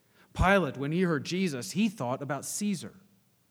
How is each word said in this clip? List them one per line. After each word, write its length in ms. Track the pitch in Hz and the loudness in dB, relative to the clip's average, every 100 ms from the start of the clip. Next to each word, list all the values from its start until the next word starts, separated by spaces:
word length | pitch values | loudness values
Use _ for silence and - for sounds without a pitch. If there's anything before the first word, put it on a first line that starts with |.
| _ _ _ | _ _ _
Pilate, 460 | - 175 196 151 127 | 2 6 6 4 -2
when 140 | 139 | -2
he 100 | 165 | 0
heard 240 | 185 151 120 | 2 0 -2
Jesus, 460 | 175 190 135 113 | -2 -2 -2 -6
he 180 | 170 220 | -2 -2
thought 320 | - 120 131 | 0 -4 -4
about 240 | 135 139 127 | -4 -8 -6
Caesar, 560 | - 208 180 101 - _ _ _ _ _ | -6 -4 -4 -8 -16 _ _ _ _ _